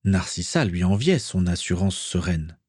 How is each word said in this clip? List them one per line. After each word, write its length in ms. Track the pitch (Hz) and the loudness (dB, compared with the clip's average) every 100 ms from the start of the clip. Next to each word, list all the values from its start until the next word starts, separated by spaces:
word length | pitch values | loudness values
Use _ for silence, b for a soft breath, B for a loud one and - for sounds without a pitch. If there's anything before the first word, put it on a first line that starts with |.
Narcissa 600 | 98 95 92 - 87 170 117 | 2 2 0 -8 -2 0 0
lui 180 | 87 | 2
enviait 340 | 90 101 147 165 | 2 2 2 2
son 280 | - 95 90 | 0 0 0
assurance 500 | 87 - 90 95 - | -2 -2 0 0 -2
sereine. 600 | - 90 82 85 80 - | -4 -2 0 -2 -4 -14